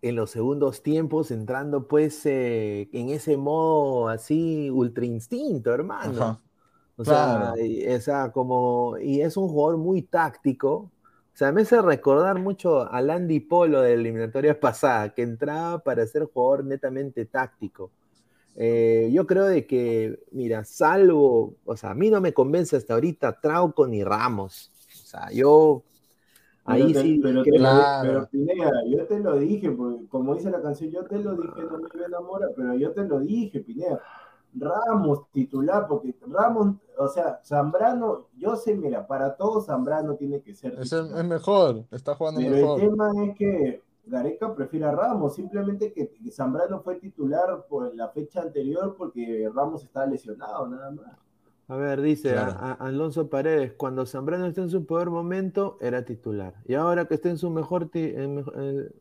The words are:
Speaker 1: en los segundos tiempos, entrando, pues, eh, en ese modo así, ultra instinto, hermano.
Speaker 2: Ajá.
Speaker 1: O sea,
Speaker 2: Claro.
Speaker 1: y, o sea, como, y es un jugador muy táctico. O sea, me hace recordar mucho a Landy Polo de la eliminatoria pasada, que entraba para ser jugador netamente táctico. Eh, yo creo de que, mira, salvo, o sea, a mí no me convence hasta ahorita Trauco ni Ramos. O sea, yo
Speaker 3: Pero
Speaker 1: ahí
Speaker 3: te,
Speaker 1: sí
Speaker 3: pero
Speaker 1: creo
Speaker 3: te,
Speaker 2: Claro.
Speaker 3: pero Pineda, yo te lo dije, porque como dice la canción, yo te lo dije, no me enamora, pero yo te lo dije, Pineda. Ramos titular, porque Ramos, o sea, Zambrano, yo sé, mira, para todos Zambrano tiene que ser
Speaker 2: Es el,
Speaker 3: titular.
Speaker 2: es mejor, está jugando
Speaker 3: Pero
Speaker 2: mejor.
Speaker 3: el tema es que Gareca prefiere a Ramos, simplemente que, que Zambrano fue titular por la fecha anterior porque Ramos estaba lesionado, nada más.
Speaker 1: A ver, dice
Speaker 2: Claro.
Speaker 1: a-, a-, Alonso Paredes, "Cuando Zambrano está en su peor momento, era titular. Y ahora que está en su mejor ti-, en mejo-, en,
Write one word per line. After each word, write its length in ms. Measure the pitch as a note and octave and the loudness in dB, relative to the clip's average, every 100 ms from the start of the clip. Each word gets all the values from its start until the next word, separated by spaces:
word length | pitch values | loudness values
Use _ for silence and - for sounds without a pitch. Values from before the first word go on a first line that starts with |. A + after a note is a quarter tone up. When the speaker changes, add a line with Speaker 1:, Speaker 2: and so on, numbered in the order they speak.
Speaker 1:
en 140 | A#2+ A#2+ | -2 -2
los 140 | G#2+ | -4
segundos 520 | A2+ A#2+ C#3+ C#3 A2+ | -2 -2 2 0 0
tiempos, 480 | - D#3 D#3 D#3 D#3 | -2 0 0 -2 -2
entrando, 560 | A2+ G#2+ C3 D3 C#3+ A#2+ | -4 -4 -6 -2 -4 2
pues, 380 | D3+ D3+ D3+ D3+ | 2 2 0 -2
eh, 600 | C3+ B2 A2+ G#2+ G#2 G2+ | 0 0 -2 -2 -6 -6
en 180 | B2 A#2+ | -8 -6
ese 260 | D3 - C#3+ | -6 0 0
modo 720 | C#3 D#3 D#3+ D#3 C#3+ B2+ A2+ | 2 0 2 4 2 0 0
así, 600 | A2 - D#3 E3 D#3 C#3+ | -2 0 0 2 -2 0
ultra 340 | C3 A#2+ A2+ A#2+ | 2 0 0 -4
instinto, 640 | A2+ - A#3+ D4 D#3+ A#2 | -4 -6 -6 -2 -2 0
hermano. 400 | B2 F3 G3+ - B2 | 0 -2 -6 -6 -2
Speaker 2:
Ajá. 180 | A#2 A2+ _ _ _ _ _ - | -4 -4 _ _ _ _ _ -8
Speaker 1:
O 80 | |
sea, 480 | A#2 D3 D3 A2+ G#2 | 2 4 4 2 -2
Speaker 2:
Claro. 20 | A#2 | -2
Speaker 1:
y, 280 | A2+ A2+ - | -2 -2 -2
o 120 | B2 | -2
sea, 320 | A#2 C#3 C3 | 0 -2 -2
como, 680 | C3+ B2+ B2+ B2 A#2+ A#2+ G2 | -2 0 2 2 2 0 -4
y 240 | C#3+ C#3 | -2 0
es 140 | D#3 F#3+ | 0 0
un 120 | F#3+ | -2
jugador 300 | D3+ D3 E3 | 2 2 2
muy 240 | E3 F#3+ | 0 -2
táctico. 880 | - - D#3+ - C#3+ B2+ C#3 D#3 G3+ _ _ _ _ | 0 -2 -2 -2 -2 0 0 -2 -6 _ _ _ _
O 20 | - | -2
sea, 160 | C#3 | 2
me 100 | E3+ | 2
hace 180 | G#3+ A#3+ | 4 6
recordar 580 | F3+ C#3 - C#3 F3+ F#3+ | 6 4 4 4 4 0
mucho 420 | F#3+ F#3+ F3+ D3 A#2+ | -2 -2 2 2 2
a 80 | B2 | 0
Landy 400 | C3+ E3+ F3 D#3 | 0 0 0 0
Polo 400 | - F3 E3+ C#3+ | 2 4 6 6
de 140 | B2+ A#2+ | 6 4
la 40 | |
eliminatoria 580 | A#2 A2+ A2+ C3+ C#3+ D3 | 2 -4 -4 0 2 4
pasada, 540 | B2+ A2 C#3+ A#2 G#2 | 2 2 2 2 0
que 80 | - | -4
entraba 560 | A#2+ A2+ C#3+ D#3 E3+ E3+ | -4 -4 -4 -4 -6 -4
para 240 | C#3 A#2 A2+ | -2 -2 0
ser 180 | D3+ D3+ | -2 -4
jugador 380 | - B2+ C#3 | 0 2 2
netamente 600 | C#3 C#3 C3+ C3 C#3 C3 | 0 -4 -4 -6 -6 -6
táctico. 680 | A2 C3 C3 _ G2 - F#2 _ _ _ _ _ _ - | -6 -4 -6 _ -14 -12 -18 _ _ _ _ _ _ -2
Eh, 540 | A2+ A#2 A2+ A2+ A2+ | 0 4 4 4 4
yo 140 | C#3+ F#3+ | 2 4
creo 200 | F#3 G3 | 4 4
de 200 | F3 - | 2 2
que, 540 | B2+ A#2+ A2+ A2 - - | 0 0 0 -2 -6 -12
mira, 320 | C3 A#2+ A2 | -8 -4 -4
salvo, 920 | G#2+ - D#3+ F#3+ F#3+ D#3 C#3 A#2 A2+ - | -6 0 2 8 6 8 6 6 0 -6
o 120 | - A2+ | -10 -8
sea, 140 | G#2 | -6
a 20 | |
mí 160 | G#2 G#3 | 0 4
no 100 | G#3+ | 4
me 140 | F#3 | 4
convence 420 | - C3 D#3+ E3+ C#3 | 2 2 2 2 -2
hasta 180 | - | 0
ahorita 460 | A2+ D#3 D#3 C3 - | 0 0 0 -4 -2
Trauco 460 | D3+ E3 F3 D3+ C3 | 0 2 2 4 2
ni 180 | A2 | 2
Ramos. 640 | G2 G#2 B2 G#2+ F#2+ - - _ _ - | 0 0 0 -2 -6 -12 -20 _ _ -20
O 20 | - | -20
sea, 240 | - - | -14 -6
yo 500 | A#2 C#3 D3+ D#3 C3+ _ _ _ _ _ _ _ _ | 2 8 10 8 4 _ _ _ _ _ _ _ _
Speaker 3:
Pero 100 | - | 0
Speaker 1:
ahí 180 | C3 D3+ | 4 6
Speaker 3:
te, 80 | C#3+ | 4
Speaker 1:
sí 160 | D3+ D3+ | 4 4
Speaker 3:
pero 200 | C3 B2+ | 4 4
Speaker 1:
creo 120 | C3 | 6
Speaker 3:
te, 40 | C#3+ | 6
Speaker 2:
Claro. 540 | C3 C3+ C#3+ C#3 C3 | 8 8 6 4 0
Speaker 3:
pero 140 | C3+ - | 0 -2
Pineda, 420 | C#3 D3+ F3+ D#3+ A#2+ A#2 | -4 -2 0 2 0 0
yo 180 | D3 E3 | -2 0
te 120 | G#3 | -2
lo 180 | G3 C#3+ | 0 0
dije, 320 | D3+ G3+ F3 | 0 0 -2
porque 360 | B2 B2 A#2+ - | -4 -6 -6 -6
como 260 | C3 C3 | -4 -2
dice 160 | E3 F#3+ | -2 -2
la 120 | F3 | -4
canción, 280 | D3+ C#3+ D#3+ | -4 -6 -6
yo 140 | F3 F3+ | -8 -6
te 120 | G3+ | -6
lo 160 | G3+ | -4
dije, 280 | F3 E3 - | -6 -8 -10
no 160 | E3 D#3+ | -10 -10
me 260 | D#3+ E3 | -10 -10
enamora, 440 | F3 F3 F3 - F#3+ | -8 -8 -8 -6 -6
pero 200 | C3 B2 | -4 -4
yo 180 | B2+ C#3+ | -2 -2
te 120 | G3+ | -2
lo 160 | G3 C#3 | -2 -2
dije, 400 | D3 A3+ G#3 C#3 | 0 -2 -4 -8
Pineda. 400 | G#2 A#2 F3 C#3+ - - - _ _ | -10 -6 -4 -4 -8 -20 -20 _ _
Ramos 760 | - D3 F#3 A#3 G#3+ D#3 C#3+ - | -10 -4 -2 0 0 2 -2 -2
titular, 540 | C#3 B2+ C3+ D3 G3+ G3+ | -4 -2 -2 0 0 0
porque 260 | C#3+ C3 - B2 | -4 -4 -12 -6
Ramos, 480 | E3 A3+ A3+ G3+ G3 _ - | 0 2 4 2 0 _ -4
o 100 | C#3 | -2
sea, 320 | F3+ E3 - | 0 -2 -4
Zambrano, 840 | - C#3+ C#3+ F3+ A3+ B3 A3+ - - - | -2 0 2 2 2 2 -2 -4 -8 -6
yo 180 | G3 A#3 | -4 -2
sé, 180 | A3+ G3+ | -2 -2
mira, 300 | D3+ A#2 G2+ | -2 -6 -4
para 280 | C3+ C3+ | -4 -4
todos 300 | - G3 G#3+ G#3 | -2 -2 -2 -2
Zambrano 480 | B2+ C3 D#3 D#3 C#3+ | -4 0 -2 -2 -6
tiene 260 | C#3 C#3+ | -6 -6
que 120 | G#3 | -8
ser 240 | G3+ B2+ B2 | -12 -12 -10
Speaker 2:
Es 140 | B2+ | -4
el, 140 | E3 D#3+ | -4 -4
Speaker 3:
titular. 140 | E3 | -4
Speaker 2:
es 40 | |
mejor, 600 | F3 E3 F3 G3+ E3 A2+ A2+ | -2 -2 2 4 4 2 -8
está 240 | B2 - | -10 -6
jugando 260 | C#3+ D#3+ D#3 | -4 -4 -2
Speaker 3:
Pero 140 | B2+ | 0
Speaker 2:
mejor. 260 | C#3 C#3+ D3 | 4 4 4
Speaker 3:
el 80 | G#3 | 2
tema 200 | G#3+ G#3 G3+ | 2 0 0
es 120 | G#3 G3+ | -4 -2
que 460 | G3+ F#3 C3 A#2+ _ _ | -2 0 -2 -4 _ _
Gareca 500 | A3 B2 C#3 - A3 | -8 -4 -4 -4 -6
prefiere 300 | A3 C3 D#3 | -6 -6 -2
a 80 | D3+ | -2
Ramos, 420 | D3+ A3+ G#3+ D3 - | 0 0 0 -2 -4
simplemente 560 | G3 G3+ G3+ G3+ G#3+ | -8 -4 -4 -4 -6
que, 180 | - - | -6 -8
que 200 | _ A#2 | _ -16
Zambrano 500 | - C3 D3+ F3+ F#3+ | -6 -4 -2 -2 -4
fue 140 | F3+ F3+ | -8 -10
titular 680 | G3 - C3+ D3+ F#3 F3+ - | -12 -6 -2 0 -2 -4 -6
por 260 | C#3 B2 | -6 -6
la 140 | A2+ A2+ | -8 -10
fecha 320 | - - F#3 | -10 -10 -8
anterior 520 | D#3+ D3 C3+ E3 G3 - | -8 -6 -4 -4 -6 -8
porque 500 | F3 A#2+ A#2 A2+ A2 | -12 -10 -8 -4 -4
Ramos 300 | A#2+ D3 D#3 | -2 -4 -6
estaba 220 | - C3+ C#3 | -12 -6 -4
lesionado, 640 | B2+ A2+ G#2 - - B2+ | -6 -10 -14 -12 -10 -10
nada 220 | B2+ C3+ | -10 -14
más. 260 | D3+ - - _ _ _ _ _ | -16 -18 -20 _ _ _ _ _
Speaker 1:
A 80 | C3 | -6
ver, 260 | C#3+ C#3 | -4 0
dice 300 | D3 D3 C3+ | 0 0 0
Speaker 2:
Claro. 200 | B2 A#2+ F#2+ | 0 -2 -6
Speaker 1:
a-, 140 | B2+ | -10
a-, 140 | C3 C3 | -8 -6
Alonso 440 | C3+ D#3 D3 D3 | -4 -4 -4 -4
Paredes, 420 | C#3 D3+ D#3+ C3 | -2 0 0 0
"Cuando 300 | - C3+ B2+ | -6 -6 -4
Zambrano 420 | B2+ C3+ C#3 F3+ F3+ | -6 -6 -4 -4 -4
está 140 | E3+ | -4
en 60 | F3+ | -4
su 140 | F3+ | -4
peor 260 | D3+ E3 F3 | -2 -2 -2
momento, 680 | E3+ E3+ F#3 F#3+ G3+ G3 - | -4 -4 -4 -4 -2 -4 -4
era 240 | B2 B2 | -4 -4
titular. 500 | A#2+ A2+ - G#2 F#2 G2 - | -6 -10 -8 -8 -8 -14 -4
Y 80 | |
ahora 320 | C3 E3 F3 E3+ | 0 2 0 0
que 80 | |
está 160 | D#3 F3 | -2 -2
en 80 | E3 | -2
su 100 | F3 | -4
mejor 380 | D#3+ D#3 F3+ E3 | -4 -4 -4 -4
ti-, 240 | E3+ D#3+ | -4 -4
en 200 | - C#3 | -4 -6
mejo-, 200 | C#3+ C3+ - | -6 -8 -8
en, 280 | C#3 C#3 - - | -6 -6 -8 -14